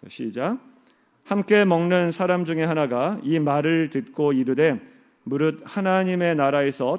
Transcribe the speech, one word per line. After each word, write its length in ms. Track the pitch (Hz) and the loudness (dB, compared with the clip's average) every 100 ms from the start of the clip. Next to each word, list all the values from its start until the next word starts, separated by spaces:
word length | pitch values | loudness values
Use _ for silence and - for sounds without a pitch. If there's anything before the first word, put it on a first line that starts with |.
| 95 | -20
시작. 500 | - 117 113 160 254 - _ _ _ _ _ | -10 -8 -4 -4 -6 -10 _ _ _ _ _
"함께 400 | - 202 190 208 | -4 -2 2 4
먹는 460 | 190 165 175 180 175 | 4 4 2 2 0
사람 340 | 170 180 180 | -2 0 0
중에 200 | 165 160 | 0 -2
하나가 520 | 160 156 135 120 160 214 | 0 0 0 0 -2 -2
이 160 | 139 160 | -2 0
말을 520 | 147 143 156 165 151 | 2 0 2 0 0
듣고 420 | 135 117 - 147 | -4 -6 -2 0
이르되, 480 | 131 127 131 160 117 - - _ _ | 0 0 2 2 0 -8 -20 _ _
무릇 400 | 120 139 156 156 | -6 -2 -2 -4
하나님의 680 | - 202 190 190 185 180 170 | -10 -4 0 0 0 0 0
나라에서 640 | 156 139 143 139 135 131 | 2 2 2 0 -2 -4